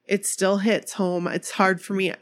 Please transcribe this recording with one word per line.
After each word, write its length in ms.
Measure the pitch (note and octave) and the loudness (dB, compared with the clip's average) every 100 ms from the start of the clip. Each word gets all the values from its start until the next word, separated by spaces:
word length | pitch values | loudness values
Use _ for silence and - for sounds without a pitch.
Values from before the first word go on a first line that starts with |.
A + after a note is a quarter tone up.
| - | -4
it 180 | G3+ | -2
still 340 | - - F#3+ G3+ | -2 0 2 2
hits 360 | A3 G3 - | 2 0 -2
home. 320 | - F3+ F3+ F3 | -2 0 0 -2
It's 260 | F3+ - | -4 -4
hard 280 | - F#3+ F3+ | 2 2 2
for 120 | - | -2
me, 180 | F#3+ F#3 - | -2 -2 -2